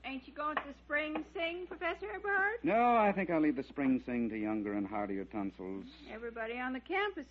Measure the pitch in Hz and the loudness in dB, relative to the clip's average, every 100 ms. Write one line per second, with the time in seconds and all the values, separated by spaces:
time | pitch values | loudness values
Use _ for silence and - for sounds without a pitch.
0 | 254 269 - 269 302 294 285 269 - 294 | -8 -10 -10 -6 -2 -2 -6 -14 -2 0
1 | 311 311 311 381 330 349 349 349 339 349 | 0 -4 -4 -4 -2 -4 -8 -4 -4 -2
2 | 403 381 403 392 392 466 370 220 240 233 | -4 -4 2 2 2 2 2 4 6 6
3 | 208 196 175 165 151 131 131 - 135 127 | 6 4 2 4 4 2 -4 0 4 4
4 | 127 120 117 110 107 110 104 101 98 104 | 2 0 0 0 0 0 0 0 0 -2
5 | 101 98 92 107 98 90 92 95 - - | -2 -2 -4 -4 -4 -4 -6 -6 -8 -16
6 | - 220 233 226 226 247 254 254 247 370 | -14 -10 -8 -6 -6 -4 -4 -6 -2 0
7 | 415 381 262 | 0 -4 -10